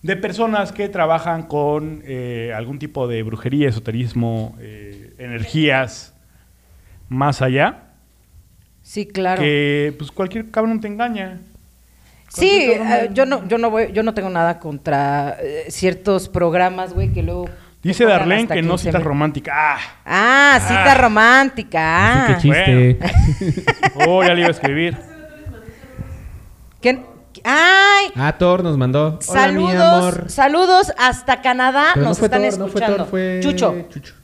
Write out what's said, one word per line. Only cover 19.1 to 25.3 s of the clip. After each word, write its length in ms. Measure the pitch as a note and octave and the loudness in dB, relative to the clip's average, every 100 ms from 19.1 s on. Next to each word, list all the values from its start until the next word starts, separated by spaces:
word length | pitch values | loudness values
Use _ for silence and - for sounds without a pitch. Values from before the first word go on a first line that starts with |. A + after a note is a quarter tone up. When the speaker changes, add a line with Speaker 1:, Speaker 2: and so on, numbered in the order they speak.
| C#3+ D3+ C#3 D#3 | -2 -2 -4 -6
Speaker 1:
¡Ah! 220 | C#3+ D3+ C3+ - - | -2 0 -2 -8 -16
Speaker 2:
Ah, 540 | - F#3 A3+ C4+ C#4+ C4 | -4 0 4 6 6 4
cita 300 | F#3+ F#3+ F#3+ | 2 4 6
Speaker 1:
Ah. 80 | C4 | 6
Speaker 2:
romántica, 1120 | A#3+ G#3+ A3+ C4 C4+ A#3+ - D#3+ D#3+ E3+ G#3 | 4 6 6 6 4 -4 -6 -2 0 2 4
Speaker 3:
Así 180 | B3+ A#3+ | 2 2
Speaker 2:
ah. 40 | |
Speaker 3:
que 60 | F3+ | 4
chiste. 560 | D3 D3+ F#3+ B2+ B2 B2+ | 4 4 4 4 4 2
Speaker 1:
Bueno. 140 | F3 - - C#3+ F#3+ F3+ - - F#4 | 2 4 4 2 -2 -2 -2 -2 -2
<laughs> 120 | - F4 | 0 2
Oh, 160 | F#3 | 4
ya 100 | - | 4
le 60 | F3 | 4
iba 60 | E3+ | 2
a 40 | |
escribir. 460 | E3 C#3 C#3+ E3+ - - - - | 0 -2 -2 -2 -4 -14 -20 -20